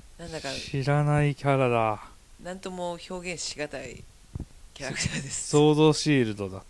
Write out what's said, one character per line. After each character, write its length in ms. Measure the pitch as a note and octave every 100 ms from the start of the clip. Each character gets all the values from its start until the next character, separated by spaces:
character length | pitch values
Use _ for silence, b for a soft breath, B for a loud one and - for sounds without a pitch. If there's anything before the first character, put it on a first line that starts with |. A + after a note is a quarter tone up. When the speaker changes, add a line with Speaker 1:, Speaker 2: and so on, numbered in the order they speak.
| - -
Speaker 1:
な 80 | E3+
ん 60 |
だ 80 | D#3+
か、 120 | C#3
Speaker 2:
知 300 | C3 - C#3
ら 200 | C3 D3
な 200 | D3 D3
い 100 | D3
キ 100 | C#3
ャ 140 | C#3+ C3+
ラ 100 | B2+
だ。 400 | A#2 A2 G#2 - - - -
Speaker 1:
な 120 | E3+
ん 60 | F#3
と 100 | F#3+
も 280 | F#3 F3 E3+ -
表 240 | F#3 F3
現 80 | D#3+
し 160 | - -
が 100 | D3
た 140 | C3+
い 220 | B2+ B2+ - - - - - - -
キ 80 | -
ャ 40 | C3
ラ 60 |
ク 60 | C3+
タ 60 | -
ー 140 | D#3
で 80 | C#3
す。 180 | - -
Speaker 2:
ソ 240 | D3 D3+
ー 20 |
ド 180 | D3+ D#3
シ 180 | D3 D3+
ー 140 | C#3
ル 100 | A2+
ド 140 | G#2 G2
だ 100 |
っ 40 | F#2+